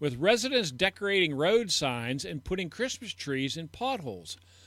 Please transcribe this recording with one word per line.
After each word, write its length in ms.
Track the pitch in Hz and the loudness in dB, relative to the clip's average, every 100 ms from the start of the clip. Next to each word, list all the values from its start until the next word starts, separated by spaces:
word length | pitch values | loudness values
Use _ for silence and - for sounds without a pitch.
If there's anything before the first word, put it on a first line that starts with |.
with 160 | 147 123 | -4 2
residents 540 | 175 233 247 262 180 | 4 4 4 0 0
decorating 640 | 127 190 - 202 196 175 | 0 0 0 0 2 2
road 380 | 135 160 226 220 | 4 4 4 4
signs 540 | - 139 120 117 135 185 | 0 0 0 -2 -4 -4
and 180 | 160 | -8
putting 260 | - 185 175 | -6 -4 -4
Christmas 440 | - 254 - 220 | -4 -6 -4 -10
trees 420 | - 143 135 135 156 | -10 -4 -2 -2 -4
in 140 | 160 | -8
potholes. 680 | - 247 254 139 95 82 - _ - | -6 -4 -4 -6 -10 -12 -16 _ -20